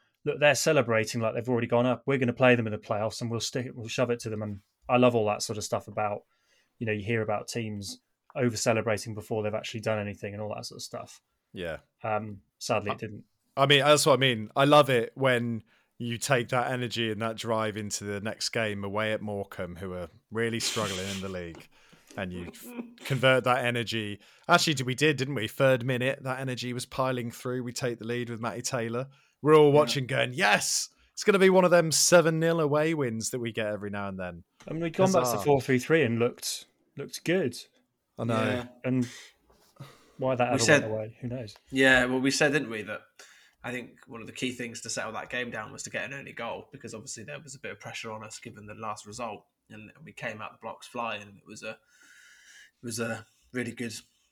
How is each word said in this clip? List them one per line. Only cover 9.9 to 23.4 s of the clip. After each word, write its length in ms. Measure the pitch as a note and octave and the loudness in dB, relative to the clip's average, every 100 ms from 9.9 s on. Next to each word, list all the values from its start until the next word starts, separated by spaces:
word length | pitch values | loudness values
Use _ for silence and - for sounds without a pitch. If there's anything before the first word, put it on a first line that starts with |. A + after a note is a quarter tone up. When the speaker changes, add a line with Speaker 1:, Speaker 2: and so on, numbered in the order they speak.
| G#2+ | -4
Speaker 1:
anything 340 | G#2 F#2+ G#2 | -4 -8 -10
and 80 | G2+ | -8
all 120 | G#2+ - | -8 -10
that 100 | - | -12
sort 120 | - | -14
of 60 | |
stuff. 380 | - A2+ G#2+ - _ _ _ | -12 -12 -14 -20 _ _ _
Speaker 2:
Yeah. 240 | F#2+ E2+ D2+ _ _ | -10 -8 -8 _ _
Speaker 1:
Um, 380 | A2+ G#2+ G#2+ G2+ _ - | -4 -4 -4 -14 _ -10
sadly, 320 | - G#2+ G2+ | -2 -2 -2
Speaker 2:
I 20 | |
Speaker 1:
it 60 | - | -6
didn't. 240 | F2+ - - _ _ - | -8 -12 -18 _ _ 2
Speaker 2:
I 80 | C#3 | 6
mean, 140 | C#3+ | 6
that's 240 | C#3+ D3 D#3 | 8 6 6
what 80 | |
I 40 | B2+ | 4
mean. 320 | C3+ A2+ G#2+ C3+ | 4 0 -2 2
I 100 | C#3+ | 6
love 240 | D3+ C#3 | 8 8
it 220 | B2 A2+ - | 4 0 0
when 480 | C3 B2 A#2+ A2+ - _ _ - | 2 2 0 -6 -8 _ _ -10
you 180 | A#2+ A#2 | -8 -4
take 320 | - B2+ G#2+ | 0 0 2
that 220 | B2+ C3 | -2 0
energy 400 | B2+ B2 A#2+ A2+ | -2 -4 -2 -2
and 100 | G#2 | -2
that 140 | A2+ A2 | -4 -4
drive 420 | A2+ A2 A2 G2+ | -2 -2 -2 -4
into 260 | G#2 - G2+ | -6 -6 -6
the 140 | G2+ | -6
next 280 | A2 - - | -6 -6 -6
game 340 | A#2+ G#2+ G2+ | -2 -4 -4
away 300 | G2+ G2+ A2 | -6 -2 -2
at 80 | G#2+ | -2
Morecambe, 540 | G#2+ G2+ G2 - F2+ E2 | -4 -6 -8 -8 -10 -8
who 180 | F#2+ | -10
are 140 | F2+ E2+ - - | -8 -10 -14 -10
really 280 | A2 A#2 A2+ | -4 -2 -2
struggling 480 | - A2+ G#2 F#2 G2 | -4 -2 -4 -4 -6
in 120 | G2 | -6
the 80 | F#2+ | -6
league, 380 | F2+ E2+ D#2+ - _ _ _ _ - | -8 -10 -14 -20 _ _ _ _ -10
and 140 | F#2 | -8
you 140 | F2+ F2 | -8 -10
f-, 180 | - - - - | -14 -16 -14 -14
Speaker 1:
<laughs> 200 | - - | -12 -6
Speaker 2:
convert 380 | C3 C3 C3 | 2 4 4